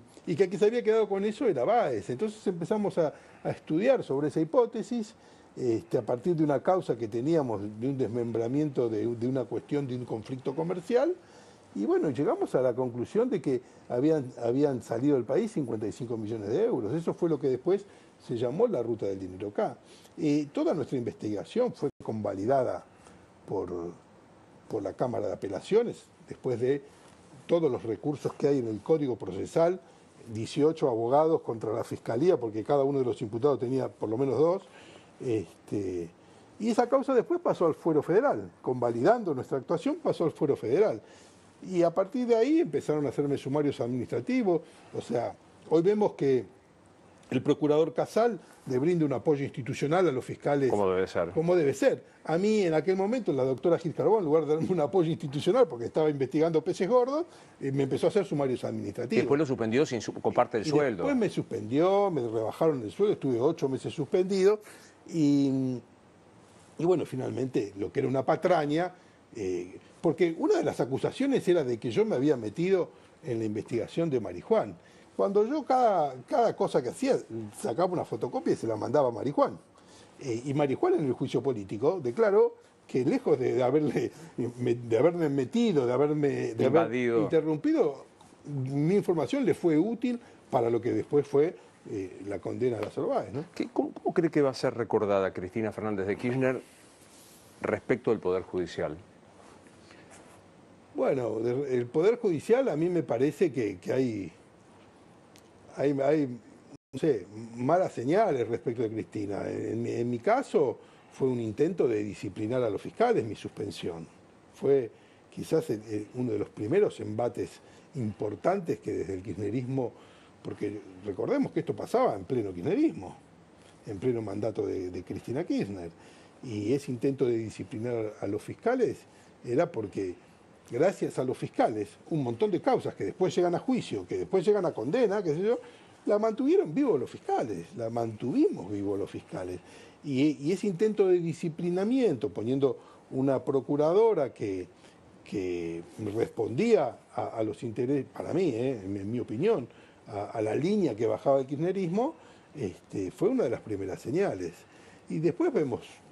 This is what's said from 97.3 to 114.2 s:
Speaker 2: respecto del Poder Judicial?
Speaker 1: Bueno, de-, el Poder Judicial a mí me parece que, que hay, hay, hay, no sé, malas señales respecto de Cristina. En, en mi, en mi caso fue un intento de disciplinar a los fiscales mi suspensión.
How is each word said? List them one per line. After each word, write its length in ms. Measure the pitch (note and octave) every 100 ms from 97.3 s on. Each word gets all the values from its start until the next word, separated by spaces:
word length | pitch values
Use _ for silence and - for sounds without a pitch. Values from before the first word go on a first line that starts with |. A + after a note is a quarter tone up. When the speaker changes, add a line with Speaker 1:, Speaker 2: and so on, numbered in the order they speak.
| - - -
Speaker 2:
respecto 480 | - G#2+ - B2+ -
del 100 | G#2
Poder 220 | F2+ F#2
Judicial? 540 | F2+ F#2 E2+ - D#2+ D#2+ - - - - - - - - - - - - - - - - - - -
Speaker 1:
Bueno, 460 | C#4+ B3+ C#3 A#2 A2
de-, 360 | A#2 B2 C#3+ B2+
el 100 | A#2+
Poder 320 | D#3 F#3 A#3+
Judicial 500 | G#3 D#3 - A#3 C4
a 80 | D3+
mí 120 | E3+
me 140 | E3+
parece 500 | - A#2+ C#3+ - F3+
que, 260 | C3 G#2 G2+
que 140 | -
hay, 400 | B2+ C3 G#2+ F#2+ - - - - - - - - - - - - - - -
hay, 240 | C#3 C#3
hay, 380 | C3+ D#3 C3+ A#2+ - - - - _
no 60 | C3
sé, 280 | E3 A2+ F2+ G#2+ A#2 A#2
malas 360 | B2 F3 F3
señales 540 | - B2 F#3 A3 C3+ A2
respecto 340 | A#2 B2+ A#2
de 80 | A2
Cristina. 520 | A2 - A2 G2+ G2 G2+
En, 220 | G2+ G#2+
en 100 | A2
mi, 80 | A#2
en 200 | A#2 A#2+
mi 80 | A#2+
caso 580 | F#3+ B3 - G#3 C3 - - - -
fue 160 | - C3+
un 120 | B2
intento 460 | A2+ G2+ D#3 F#3 D3
de 160 | G#2+
disciplinar 600 | G#2 F#2 G2+ - G#2+ B2+
a 80 | A#2
los 100 | F#2+
fiscales 440 | - - A#3+ G3+
mi 100 | A2
suspensión. 720 | - G2+ - G#2 - F#2+ E2 D#2+ -